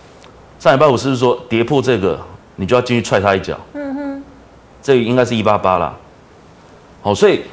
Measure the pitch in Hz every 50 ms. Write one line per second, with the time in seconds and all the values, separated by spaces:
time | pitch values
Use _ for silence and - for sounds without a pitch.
0 | - - - - - - - - - - - - - 170 147 135 156 151 131 113
1 | - 135 135 120 123 123 117 - - - - 113 117 117 151 139 117 117 127 104
2 | 92 95 78 - - - - - - - - - 95 87 120 123 123 120 123 120
3 | 107 - 135 107 - 104 98 98 - - 76 - - - - 294 294 277 269 285
4 | 285 277 277 277 277 - - - - - - - - - - - - - 139 127
5 | 117 107 120 127 123 113 120 113 107 110 104 101 - 95 92 87 85 69 64 -
6 | - - - - - - - - - - - - - - - - - - - -
7 | - 104 104 95 202 208 165 - - -